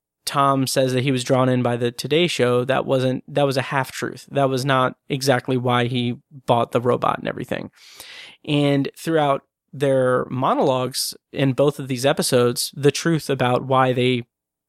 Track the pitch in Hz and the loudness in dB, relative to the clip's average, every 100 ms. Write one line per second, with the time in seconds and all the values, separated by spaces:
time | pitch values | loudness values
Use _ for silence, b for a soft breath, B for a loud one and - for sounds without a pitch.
0 | _ _ - 147 139 135 131 139 131 127 | _ _ -6 0 2 2 0 0 0 0
1 | 139 127 123 127 127 127 123 120 120 - | 0 -2 0 2 2 2 0 0 -2 -4
2 | 131 151 175 - 123 123 123 131 135 135 | -2 0 2 2 2 2 0 0 0 0
3 | 127 127 - 147 143 131 123 139 127 - | 0 -2 -4 -2 0 0 -2 -2 -4 -6
4 | - - - 139 135 131 139 131 127 - | -8 -8 -6 -2 0 0 0 2 0 -4
5 | - 143 135 127 - 131 123 123 120 123 | -8 -2 0 0 0 -2 0 0 0 -2
6 | 120 120 _ 143 - 117 117 120 120 123 | -4 -6 _ -6 0 0 0 0 0 0
7 | - - - - 123 - - B B B | 0 -2 -4 -8 -6 -8 -10 B B B
8 | B B B B - 147 143 143 135 - | B B B B -2 0 2 0 -2 -6
9 | - 160 143 139 - _ _ 135 139 131 | -2 0 0 -2 -6 _ _ -2 0 2
10 | 127 127 - 131 143 269 165 131 127 - | 2 0 -2 -2 0 2 2 0 -2 -4
11 | - - _ - 139 123 143 - 131 127 | -6 -10 _ 0 2 4 2 0 -4 0
12 | 135 156 - 127 123 - - - 143 - | 0 0 2 2 2 0 -6 0 2 2
13 | 170 160 - 131 123 123 131 131 131 123 | 0 0 0 -2 0 0 0 2 2 2
14 | 127 123 120 _ _ _ | 2 0 -4 _ _ _